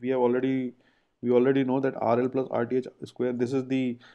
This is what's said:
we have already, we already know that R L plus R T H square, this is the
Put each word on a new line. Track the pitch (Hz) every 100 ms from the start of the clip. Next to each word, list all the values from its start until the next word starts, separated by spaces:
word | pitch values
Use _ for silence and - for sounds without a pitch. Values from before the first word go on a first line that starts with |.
we | 123
have | 131
already, | 123 127 135 131 123 - _ _ _ _
we | 120
already | 123 127 139
know | 127 135
that | 135 -
R | 110 117
L | 127
plus | 135 127
R | 117 117
T | 127
H | 123 -
square, | - - 123
this | 120 123
is | 135 127
the | 131 127 117 -